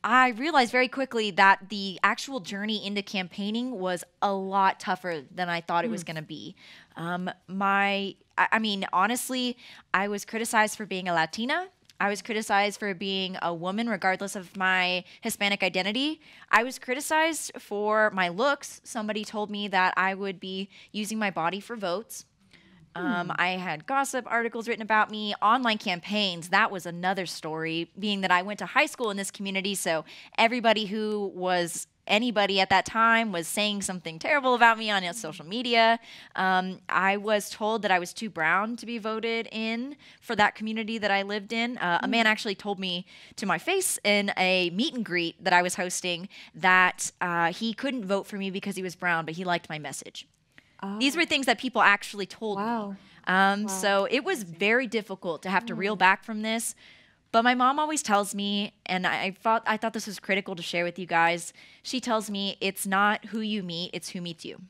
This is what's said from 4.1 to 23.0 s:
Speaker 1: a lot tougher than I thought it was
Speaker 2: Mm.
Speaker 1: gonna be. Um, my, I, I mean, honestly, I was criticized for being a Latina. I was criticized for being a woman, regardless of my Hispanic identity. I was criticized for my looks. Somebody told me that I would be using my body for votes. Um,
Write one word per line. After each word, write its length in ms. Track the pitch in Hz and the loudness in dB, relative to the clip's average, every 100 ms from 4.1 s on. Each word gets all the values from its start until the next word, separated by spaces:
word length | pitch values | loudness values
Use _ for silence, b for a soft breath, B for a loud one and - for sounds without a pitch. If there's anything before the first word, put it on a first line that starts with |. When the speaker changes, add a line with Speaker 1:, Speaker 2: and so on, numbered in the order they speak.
| _ | _
Speaker 1:
a 100 | 202 | -2
lot 460 | 196 190 196 190 - | 0 -2 4 2 2
tougher 440 | - 185 180 160 127 | -4 -4 -4 -8 -8
than 140 | - 175 | -6 -4
I 120 | 170 | -4
thought 240 | 170 170 | 0 0
it 60 | 170 | 0
was 140 | 208 | -4
Speaker 2:
Mm. 20 | 165 | -8
Speaker 1:
gonna 160 | 160 | -10
be. 320 | 156 151 104 - B B B - | -10 -12 -14 -18 B B B -10
Um, 340 | 170 180 180 - - | -6 -4 -6 -8 -10
my, 680 | 190 196 196 202 196 196 - _ - | -2 2 4 2 0 -4 -10 _ 0
I, 100 | 180 | 2
I 60 | 226 | 2
mean, 280 | 220 202 190 | 2 -2 -2
honestly, 640 | 180 202 247 - 254 247 240 B B _ | 0 2 0 -2 -2 -2 -4 B B _
I 160 | 180 202 | 0 0
was 160 | 202 | -4
criticized 520 | - 220 233 226 214 - | -6 -6 0 2 2 0
for 100 | 208 | -8
being 220 | 190 180 | -6 0
a 40 | |
Latina. 540 | 170 160 214 240 320 381 _ _ _ | 2 2 -2 -2 -2 -4 _ _ _
I 100 | 196 | -2
was 100 | 202 | -2
criticized 560 | - 214 220 202 202 196 | -4 -6 2 2 2 -2
for 140 | 208 | -6
being 420 | 180 196 196 185 185 | -4 -4 -2 -4 -4
a 100 | 170 | -4
woman, 340 | 170 180 202 233 | -4 -4 -2 -2
regardless 480 | 202 190 185 196 208 | 0 0 0 -4 -8
of 180 | 175 190 | -12 0
my 460 | 185 185 180 180 175 B | 2 4 2 0 -4 B
Hispanic 400 | 226 - 202 196 | -8 -2 0 2
identity. 580 | 185 185 190 220 294 320 B B B | 0 0 -2 0 -2 -4 B B B
I 100 | 214 | 2
was 160 | 254 254 | 2 -6
criticized 760 | - 254 285 311 320 302 - - | -6 -6 0 2 2 -2 -8 -12
for 520 | - 208 208 214 214 | -8 -4 0 2 2
my 180 | 190 180 | 2 -2
looks. 540 | 175 277 285 - - | 2 0 0 -6 -16
Somebody 400 | - 240 214 214 | -12 -8 -6 -6
told 260 | 208 214 208 | -6 -6 -6
me 160 | 208 208 | -6 -2
that 260 | 185 185 - | 2 2 2
I 160 | 190 | 0
would 240 | 190 196 175 | -2 -6 -6
be 300 | 190 190 196 B B | -8 -8 -8 B B
using 260 | 202 208 220 | -8 -6 -2
my 120 | 208 | -2
body 280 | 180 165 190 | 0 -2 -2
for 160 | 196 | -10
votes. 520 | 233 190 180 233 - - _ b b b 175 - | -6 -4 -4 -6 -18 -18 _ b b b -20 -16
Um, 320 | 175 | -6